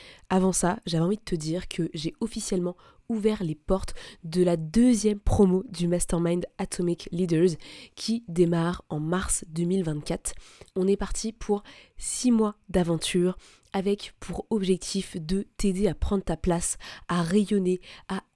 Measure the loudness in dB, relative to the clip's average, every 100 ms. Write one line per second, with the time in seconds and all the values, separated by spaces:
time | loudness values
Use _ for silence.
0 | -20 -20 -2 2 4 4 0 0 -2 0
1 | 2 0 -2 -4 -2 -4 -4 -4 -4 -4
2 | -6 -6 -6 -6 -4 -2 -2 -6 -16 _
3 | -6 0 0 0 -2 -4 0 0 0 -8
4 | -14 -16 -4 2 4 2 2 4 6 6
5 | 2 2 2 6 6 4 0 -2 0 0
6 | 0 2 2 0 -2 -8 -6 -2 -2 -2
7 | -4 -2 2 4 4 2 -8 -20 -20 -10
8 | -4 -4 -2 2 4 4 0 -2 -6 -6
9 | -2 -2 -2 -4 -4 -4 0 0 0 -4
10 | -4 -6 -6 -10 -14 -20 -8 0 2 2
11 | 0 -4 -6 -8 -4 -4 -4 -20 -20 -12
12 | -8 -2 2 4 2 -2 -2 0 2 0
13 | 0 2 0 -2 -12 -20 _ -2 -2 -2
14 | -6 -14 -10 -10 -4 0 2 0 0 -6
15 | -6 -8 -4 -4 -4 -2 0 2 0 0
16 | 0 0 -2 -2 0 0 -2 -6 -12 -16
17 | -4 -2 2 2 4 2 2 -2 -6 -20
18 | -8 -8 -8